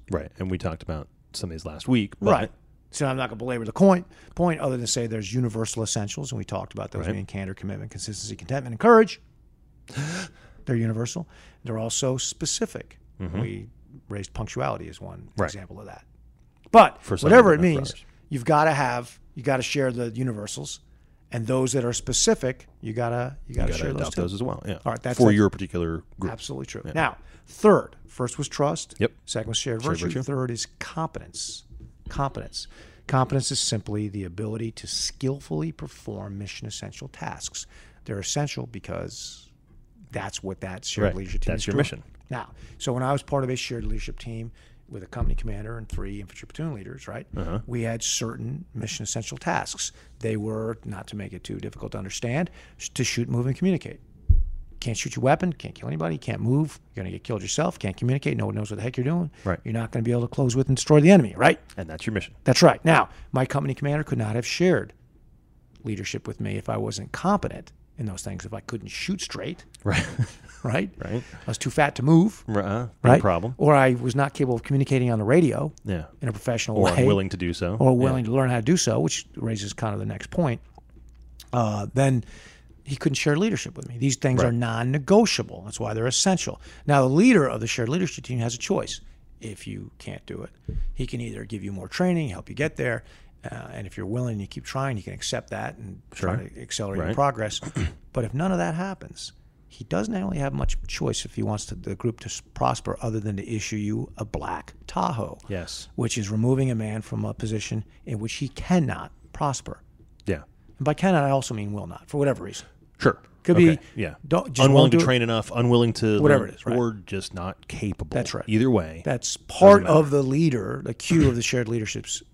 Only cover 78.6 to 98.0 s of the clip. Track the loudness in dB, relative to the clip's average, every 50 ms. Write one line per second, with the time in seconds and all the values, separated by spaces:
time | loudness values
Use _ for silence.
78.6 | 2 2 2 4 4 2 2 2 2 0 -2 -4 -8 -10 -10 -6 -4 -4 -4 -4
79.6 | -6 -8 -8 -6 -4 -4 -4 -4 -6 -6 -8 -8 -10 -6 -2 0 0 0 0 -4
80.6 | -8 -20 -20 -20 -20 -20 -20 -20 -20 -20 -20 -20 -20 -20 -20 -20 -10 -2 0 2
81.6 | 2 2 0 -2 -4 -2 2 4 4 4 4 2 0 -4 -16 -20 -20 -20 -20 -20
82.6 | -20 -20 -20 -18 -10 -10 -8 -2 0 0 0 2 2 2 2 2 2 0 0 -2
83.6 | -6 -8 -12 -12 -14 -12 -6 -2 0 0 0 0 0 2 4 4 4 4 4 2
84.6 | 0 0 -2 -2 -2 0 -2 -2 2 6 6 6 6 6 2 -2 -4 -6 -8 -12
85.6 | -12 -12 -8 -6 -6 -4 -2 -2 0 0 2 2 2 2 2 2 0 -4 -8 -8
86.6 | -14 -20 -18 -8 0 4 4 6 6 6 6 6 8 8 8 8 6 4 0 -2
87.6 | -4 -4 -2 -2 -2 -2 0 -2 -2 -2 -4 -8 -8 -6 -4 -2 -2 -2 -4 -4
88.6 | -4 -2 -2 -2 -2 -4 -10 -12 -14 -20 -20 -20 -20 -20 -20 -14 -14 -14 -14 -12
89.6 | -12 -12 -10 -12 -12 -14 -18 -16 -12 -12 -12 -12 -12 -12 -12 -12 -12 -14 -16 -14
90.6 | -12 -6 -4 -4 -4 -4 -4 -4 -6 -4 -4 -6 -6 -8 -8 -10 -10 -10 -10 -8
91.6 | -8 -8 -8 -8 -10 -10 -2 0 0 2 2 0 -2 -4 -6 -8 -10 -12 -6 -4
92.6 | -4 -4 -2 -4 -4 -2 -2 -4 -8 -14 -20 -20 -20 -20 -20 -16 -14 -12 -12 -12
93.6 | -12 -12 -12 -12 -12 -12 -10 -10 -6 -4 -4 -4 -4 -4 -4 -6 -8 -8 -10 -12
94.6 | -12 -8 -6 -4 -4 -4 -4 -6 -8 -10 -12 -8 -8 -6 -6 -6 -8 -8 -8 -8
95.6 | -8 -8 -10 -12 -14 -14 -14 -16 _ -18 -8 -4 -2 -2 -2 -2 -4 -8 -14 -16
96.6 | -12 -10 -6 -6 -4 -4 -4 -4 -2 -2 2 2 2 2 2 -2 -4 -4 -6 -8
97.6 | -10 -6 -4 -4 -4 -4 -6 -8